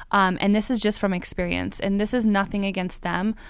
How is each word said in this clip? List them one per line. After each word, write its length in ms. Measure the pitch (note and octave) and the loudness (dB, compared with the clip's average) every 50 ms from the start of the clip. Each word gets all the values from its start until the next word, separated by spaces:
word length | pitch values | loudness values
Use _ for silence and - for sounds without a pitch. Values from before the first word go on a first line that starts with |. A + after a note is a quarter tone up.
| - - | -6 0
Um, 260 | - G3+ F#3+ F#3 F#3 - | 2 4 4 4 2 2
and 160 | - G3+ G3+ | 2 4 4
this 140 | G#3+ G#3 - | 4 2 2
is 80 | B3+ | 0
just 220 | G#3+ - G#3 G3+ - | 2 2 0 0 0
from 140 | - G3 F#3 | 0 0 0
experience, 640 | F3+ - - - - F3+ F3 F3 - - G3 - - | -2 -4 -6 -4 -4 -2 -2 -2 -2 -2 -4 -4 -4
and 200 | - G3 G3 G3+ | -2 0 0 0
this 140 | G#3 G#3 - | 0 0 0
is 100 | B3 A3 | 2 2
nothing 360 | A3 G3+ G3 G3 - - G3+ G3 | 4 4 2 2 0 -2 -2 -2
against 380 | G3 F#3 F#3+ F3+ F#3 - - | -2 -2 -2 -4 -4 -4 -6
them. 320 | - F3+ E3+ F3 F#3+ A3 A3 - - | -4 -4 -2 0 0 -2 -2 -4 -8